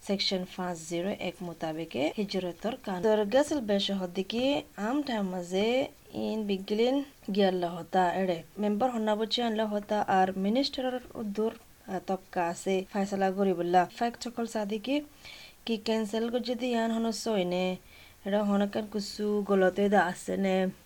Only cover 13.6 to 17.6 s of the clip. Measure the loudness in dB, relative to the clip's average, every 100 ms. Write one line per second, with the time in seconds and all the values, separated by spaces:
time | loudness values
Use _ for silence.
13.6 | 4 4 4 0 -4 -4 -10 -6 -4 -2
14.6 | -4 -4 -2 -2 -2 -16 -20 -18 -20 -16
15.6 | -4 -2 0 0 0 -2 0 -2 -2 -2
16.6 | 0 0 0 0 0 -2 0 0 2 0